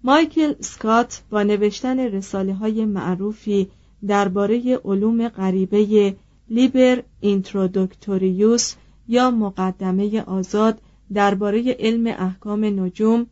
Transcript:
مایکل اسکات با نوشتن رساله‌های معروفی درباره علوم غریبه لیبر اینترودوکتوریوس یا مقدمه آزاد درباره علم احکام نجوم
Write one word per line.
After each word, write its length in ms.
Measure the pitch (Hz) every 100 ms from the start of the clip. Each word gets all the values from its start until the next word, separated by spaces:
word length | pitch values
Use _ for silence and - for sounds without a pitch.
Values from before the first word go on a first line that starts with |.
مایکل 500 | 240 285 320 - 302 -
اسکات 600 | - - 220 226 240 - -
با 120 | 214
نوشتن 580 | 208 208 208 196 254 262
رساله‌های 840 | 254 196 196 196 190 190 220 220
معروفی 840 | 220 196 143 180 202 214 - 202 190 _ _ _ 202
درباره 720 | 202 202 185 202 233 247 254
علوم 440 | 190 196 214 233 233
غریبه 880 | 214 190 185 190 208 208 214 202 196 _ _ _
لیبر 540 | 226 262 262 254 247 - _
اینترودوکتوریوس 1500 | 208 196 190 202 190 190 185 - - 190 190 185 214 233 - - _ _ -
یا 220 | 233 254
مقدمه 920 | 233 208 190 185 185 190 185 202 220
آزاد 580 | - 190 190 214 220 220 _ _ _
درباره 600 | 208 202 202 208 208 247 -
علم 280 | 220 233 226
احکام 580 | - 185 185 208 208
نجوم 600 | 214 196 185 180 214 233 233